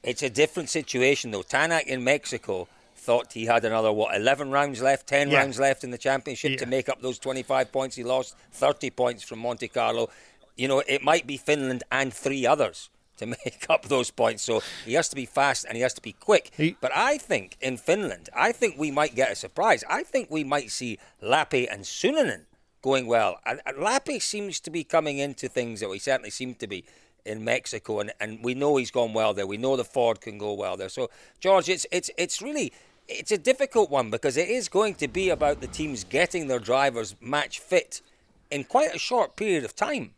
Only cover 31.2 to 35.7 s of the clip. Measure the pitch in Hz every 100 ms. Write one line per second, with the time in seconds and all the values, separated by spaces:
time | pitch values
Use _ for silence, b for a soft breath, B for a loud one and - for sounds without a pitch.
31.2 | B B 185 190 165 180 - 180 - -
32.2 | 175 - 233 302 165 b b b - -
33.2 | 208 208 190 262 269 233 185 139 113 113
34.2 | 143 131 180 247 196 185 214 185 143 170
35.2 | 185 160 147 147 127